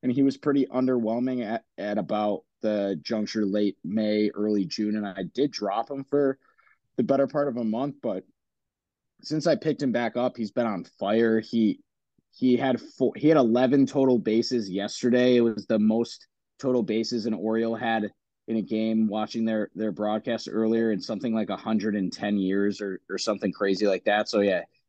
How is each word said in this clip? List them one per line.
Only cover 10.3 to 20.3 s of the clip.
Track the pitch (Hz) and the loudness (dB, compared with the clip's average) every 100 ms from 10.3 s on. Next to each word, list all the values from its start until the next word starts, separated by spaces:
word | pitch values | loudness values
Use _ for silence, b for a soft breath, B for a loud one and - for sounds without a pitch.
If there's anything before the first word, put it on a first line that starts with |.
| - | -2
he's | 107 | -6
been | - 117 | -2 -2
on | 98 90 _ | -4 -8 _
fire. | 95 113 117 113 | 0 2 4 2
He, | 110 117 110 - _ _ _ _ _ | 0 2 2 0 _ _ _ _ _
he | - 127 123 | -2 2 4
had | 135 120 | 2 -2
four, | - - 127 - | -4 -2 -2 2
he | 143 | 4
had | 156 | 6
eleven | 120 117 127 139 135 | 6 4 4 4 4
total | 143 135 123 | 4 4 2
bases | 98 110 110 123 98 | 2 0 0 -2 -2
yesterday. | 92 101 - 123 123 123 123 | -6 -6 -2 2 4 6 6
It | |
was | 117 107 98 | 4 0 -2
the | 110 | 2
most | 107 110 117 - _ _ _ _ | 4 2 -2 -6 _ _ _ _
total | 139 127 | -2 0
bases | 101 110 113 123 107 | 0 -2 -2 -4 -4
an | |
Oriole | 107 107 113 113 113 | -4 -2 0 -2 -2
had | 117 113 104 _ _ _ - | -2 -2 -4 _ _ _ -4
in | 113 | -4
a | |
game | 98 110 110 113 110 | -2 -2 0 2 0
watching | 104 107 117 113 | 0 -4 -4 -2
their, | 110 104 - | -2 -4 -4
their | 107 | -6
broadcast | 95 107 107 127 | -2 -2 -2 -4